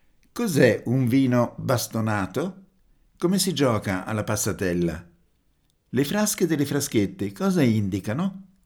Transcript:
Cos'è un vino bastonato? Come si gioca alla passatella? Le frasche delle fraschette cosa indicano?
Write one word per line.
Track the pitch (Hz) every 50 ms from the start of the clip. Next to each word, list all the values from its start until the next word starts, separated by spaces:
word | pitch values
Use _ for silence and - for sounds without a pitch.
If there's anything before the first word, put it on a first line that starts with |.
| _ _ _ _ _ _
Cos'è | - - 240 208 151 156 135 117 98 - -
un | - 127 135 127 117
vino | 127 135 135 123 123 123 117 - -
bastonato? | - 110 113 127 113 - - - 110 110 110 107 104 92 90 - 127 160 196 - - - _ _ _ _ _ _ _ _ _ _
Come | - 180 170 196 185
si | 170 190 156
gioca | 139 143 123 113 101 - 107 95 92 -
alla | 120 110 107 104
passatella? | - 107 104 - 107 87 - 101 90 87 87 87 85 78 80 - - _ _ _ _ _ _ _ _ _ _ _ _ _ _ _ -
Le | 110 123 143
frasche | 143 190 208 214 208 - - 190
delle | 160 160 143 143
fraschette | 139 139 139 135 - - 110 98 87 - - 101 104
cosa | - - 190 196 180 175
indicano? | 135 117 107 110 101 95 98 95 - 107 107 151 190 196 - - - - _ _ _